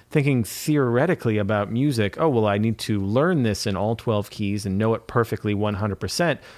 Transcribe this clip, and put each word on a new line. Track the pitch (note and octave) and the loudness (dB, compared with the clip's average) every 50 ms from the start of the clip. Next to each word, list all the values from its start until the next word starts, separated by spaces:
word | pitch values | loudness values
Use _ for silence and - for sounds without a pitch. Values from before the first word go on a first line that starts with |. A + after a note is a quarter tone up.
| - _ | -10 _
thinking | - D3+ C#3 C#3+ C#3 B2 A2 | 0 0 2 2 2 0 0
theoretically | - - - - - D3+ D3 C3+ B2 A#2 A#2+ C#3+ E3+ E3+ - - A#2+ G#2+ G#2 | -2 -6 -6 -2 0 2 2 2 4 4 2 2 2 0 0 0 0 0 0
about | G#2 G2 A2 G#2 G2+ G#2 | 0 0 0 0 0 0
music, | G#2+ A#2 C3+ D3 C3+ A2+ G#2+ G2+ - - | 0 0 0 2 2 2 0 0 0 0
"Oh, | D#3 D#3+ | 0 2
well, | C3+ A#2 G#2+ | 2 2 2
I | G#2 G2+ G#2 | 2 2 2
need | G#2+ A2+ G#2+ - | 2 0 -2 -2
to | - - A2 G2+ | -2 -2 -2 0
learn | G2 G2 G#2 B2 D3 F3+ F#3 D#3 B2 | 0 0 2 2 2 2 2 2 2
this | A2 G2+ - - | 0 0 -2 -2
in | G#2+ G2+ | -2 -2
all | F2+ G2 G#2+ A#2 | -2 -2 -2 -2
twelve | A2+ - - A2 G#2 G2+ - | -2 -2 -2 0 0 -2 -4
keys | - - G#2+ G2 G2+ G#2 G2+ | -6 -6 -4 -4 -4 -4 -4
and | G2+ F#2+ | -2 -2
know | G2 G#2+ A2 A2+ | 0 2 0 0
it | - - | -2 -4
perfectly | - - B2 A#2 - - G2+ - G#2+ G#2 | -2 0 0 0 0 -2 -4 -2 -2 -2
one | G2+ G#2 G#2+ G#2 | 0 -2 -2 -2
hundred | F#2 G#2+ G#2+ G2 | -2 -4 -4 -4
percent | - - F#2+ - - F3 E3+ C#3 - - - - | -4 -6 -6 -2 0 0 0 0 -2 -6 -14 -20